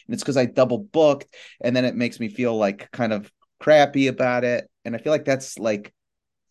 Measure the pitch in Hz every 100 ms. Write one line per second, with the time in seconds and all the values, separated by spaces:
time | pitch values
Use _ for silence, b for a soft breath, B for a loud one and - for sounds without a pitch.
0 | - 120 - 135 123 - 123 117 104 160
1 | 151 139 - B B B 123 127 127 110
2 | 120 - 113 104 120 110 101 101 - -
3 | 113 104 104 _ _ - 151 151 139 139
4 | 135 113 127 123 123 120 - _ 113 117
5 | 151 156 139 131 - - 110 104 - _
6 | _ _ _ _ _